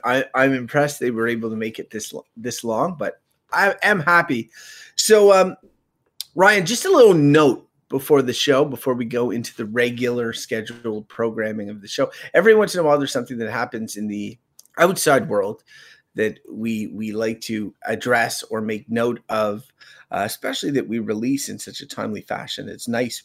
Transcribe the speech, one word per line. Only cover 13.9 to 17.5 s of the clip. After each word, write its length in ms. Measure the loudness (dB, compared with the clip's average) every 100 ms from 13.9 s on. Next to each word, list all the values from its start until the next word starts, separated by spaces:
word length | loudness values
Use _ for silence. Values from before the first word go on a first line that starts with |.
| -8
in 120 | -6
the 300 | -6 -8 -14 _ _ _ 0
outside 500 | 2 2 2 2 2
world 340 | -2 -2 -6 _ -20 -20 _ _ -4
that 240 | -4 -4 -16
we, 360 | -8 -6 -4 -6
we 240 | -8 -8
like 300 | -4 -4 -6
to 340 | -8